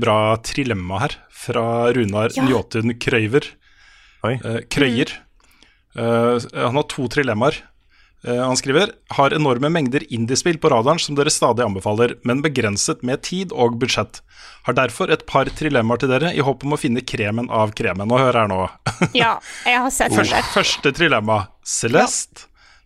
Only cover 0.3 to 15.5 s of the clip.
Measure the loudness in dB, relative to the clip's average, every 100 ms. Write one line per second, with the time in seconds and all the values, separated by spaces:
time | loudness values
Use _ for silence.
0.3 | 0 -2 -4 -2 -4 -4 -4 -4 -6 _
1.3 | -16 -6 -2 0 0 2 2 0 0 -2
2.3 | 0 0 0 -2 -2 -2 -2 0 0 2
3.3 | 0 -2 -12 _ _ -20 -20 _ _ -4
4.3 | -4 -4 -8 -4 2 2 2 -2 -6 -20
5.3 | _ _ _ _ _ _ -6 0 2 2
6.3 | 0 -2 -4 -2 0 -2 -4 -4 -2 0
7.3 | 2 2 2 -8 _ _ _ _ _ -6
8.3 | -2 0 -2 2 2 2 -4 -8 2 2
9.3 | 2 0 2 0 0 0 -2 -2 -4 -2
10.3 | 0 0 2 4 4 4 0 0 0 0
11.3 | 2 2 2 0 -2 -2 2 0 0 -2
12.3 | 0 0 0 -2 0 -2 -2 -2 -4 -4
13.3 | -6 -4 0 0 2 -2 -2 -4 -8 -20
14.3 | -20 -20 -12 -2 0 0 0 0 0 0
15.3 | 0 0